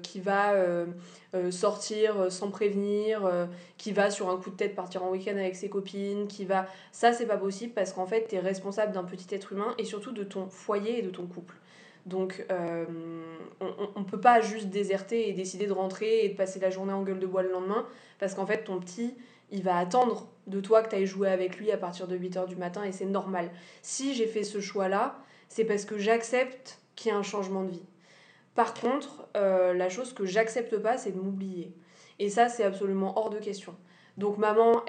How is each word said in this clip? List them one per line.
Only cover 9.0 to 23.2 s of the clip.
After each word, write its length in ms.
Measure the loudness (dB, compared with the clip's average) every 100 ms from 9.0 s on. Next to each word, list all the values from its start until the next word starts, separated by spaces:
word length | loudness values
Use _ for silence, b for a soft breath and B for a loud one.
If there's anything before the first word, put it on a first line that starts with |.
petit 280 | -6 -10 -8
être 200 | -8 -6
humain 220 | -4 -2 -2
et 60 |
surtout 260 | -4 -6 -8
de 120 | -8
ton 240 | -6 -6 -8
foyer 500 | -8 -2 -2 0 -2
et 20 |
de 80 | -2
ton 160 | -6 -10
couple. 280 | -10 -14 -20 B B B B
Donc, 400 | -6 -2 -2 -4 -4
euh, 340 | -2 -2 -2 -4 -6 -8 -10 -10 -14 -16 -8
on, 60 | -8
on, 220 | -4 -6 -4
on 80 |
peut 160 | -6 4
pas 200 | 8 8
juste 280 | 6 -2 -4
déserter 580 | -2 0 0 0 0 0
et 40 |
décider 340 | -2 -4 -4 -2
de 60 |
rentrer 520 | 0 -2 -2 2 4
et 40 | 4
de 60 | 2
passer 220 | -2 0
la 100 | 0
journée 220 | 0 -2
en 100 | -2
gueule 160 | -2 -2
de 80 | 0
bois 160 | 0
le 80 | 0
lendemain, 340 | 0 0 -2 -2 B B -6
parce 160 | -4
qu'en 120 | -2 -2
fait, 180 | -2
ton 140 | -2 -6
petit, 340 | -6 -4 -6 -6 B B _
il 120 | -2
va 140 | 2 2
attendre 520 | 4 4 4 2 -6 -16 -6
de 140 | -6
toi 220 | 6 6
que 60 | 6
t'ailles 180 | 2 0
jouer 220 | 0 2
avec 300 | 2 0 -2
lui 120 | -2
à 60 | 0
partir 300 | -2 -6 -6
de 80 | -4
huit 200 | -4 -4
heures 100 | -4
du 80 | -4
matin, 260 | -6 -4
et 80 | -6
c'est 120 | -4 -2
normal. 440 | -2